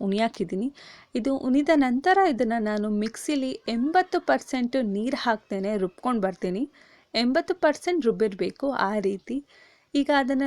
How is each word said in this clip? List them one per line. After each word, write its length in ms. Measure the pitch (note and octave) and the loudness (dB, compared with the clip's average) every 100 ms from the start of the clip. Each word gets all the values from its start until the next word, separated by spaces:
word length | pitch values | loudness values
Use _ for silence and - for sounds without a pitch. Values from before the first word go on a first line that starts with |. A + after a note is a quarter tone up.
ಉಣಿಯಾಕಿದ್ದೀನಿ. 680 | G3 G3 A3+ - F3 F#3 B3+ - - - - | -2 0 0 -2 -4 -4 -6 -8 -20 -20 -8
ಇದು 220 | B3+ B3 C4+ | -4 -2 0
ಉಣಿದ 320 | C4 C4+ D4 | 2 2 4
ನಂತರ 440 | D#4 B3+ B3 F4+ F#4+ F#4+ | 4 4 2 4 4 4
ಇದನ್ನ 240 | A3+ A#3 A3+ | 2 0 0
ನಾನು 280 | G#3+ G#3+ G#3 | 0 -2 0
ಮಿಕ್ಸಿಲಿ 640 | G#3 A3 - - D4 C4 - - | 0 -2 -4 -4 -2 -2 -6 -4
ಎಂಬತ್ತು 520 | A#3 C4+ F#4 F#4 F4 | -2 0 2 2 0
ಪರ್ಸೆಂಟ್ 560 | - C4 - C4 A#3+ C4+ | 0 0 0 -4 -2 -2
ನೀರು 320 | A3 G3 A#3 C#4 | -2 -2 -2 -2
ಹಾಕ್ತೇನೆ 600 | A#3+ A3 - G3 G3 G#3+ | -2 -2 -4 -4 -2 -2
ರುಬ್ಕೊಂಡು 440 | F#3 - B3 A#3 | -2 -4 -2 0
ಬರ್ತೀನಿ. 440 | F#3+ F#3 F#3 F#3 C#4+ _ - _ _ | -2 -2 -4 -4 -4 _ -20 _ _
ಎಂಬತ್ತು 400 | A3+ A#3+ C#4+ E4+ | -2 0 0 0
ಪರ್ಸೆಂಟ್ 520 | F#4 D#4 C#4+ F4 F4+ A#3 | 0 2 2 -2 0 0
ರುಬ್ಬಿರ್ಬೇಕು 680 | F3+ A3 G3 F#3 - C#4 | 0 0 -2 -6 -4 -4
ಆ 200 | B3 F#3+ G#3+ | -2 -2 0
ರೀತಿ. 380 | G3 G3 - C4 - _ - _ _ | -2 -4 -6 -8 -8 _ -20 _ _
ಈಗ 160 | C#4+ C#4 C#4+ | -2 2 2
ಅದನ್ನ 260 | C4 C4+ | 2 0